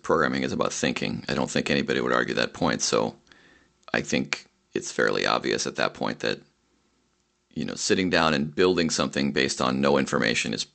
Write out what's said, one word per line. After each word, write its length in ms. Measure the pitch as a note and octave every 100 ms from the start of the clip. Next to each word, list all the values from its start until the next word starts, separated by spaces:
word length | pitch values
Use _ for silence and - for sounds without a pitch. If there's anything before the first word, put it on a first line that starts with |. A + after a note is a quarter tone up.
programming 400 | - E2+ C2 C2
is 80 | C2
about 220 | - G1+
thinking. 500 | - C2+ - G1+ - -
I 60 |
don't 160 | C2+ -
think 200 | D2 -
anybody 320 | C#2+ C#2 B1+
would 120 | B1
argue 220 | A#1+ B1 A#1
that 180 | A1
point. 280 | - E2 A1+
So 340 | - A1 A1+ - _ - - - _ _ -
I 80 | -
think 460 | - C#2 - - - _ _
it's 180 | - -
fairly 360 | - G#1+ G1+ G1+
obvious 400 | A#1 B1 G#1 -
at 80 | -
that 180 | G1+
point 260 | - A1 -
that, 200 | A1+ - - _ _ _ _ _ _ _ _ _ _
you 100 | -
know, 120 | - -
sitting 340 | - F#2+ F2+
down 240 | E2+ D#2+
and 200 | C#2+ D2+
building 360 | E2 F#2 F2 D#2+
something 420 | - C#2 D2 C#2
based 300 | C#2 C2+ -
on 200 | B1+ C2
no 160 | C#2 C#2
information 540 | C2+ C2+ A1+ A#1+ -
is 140 | G#1+ -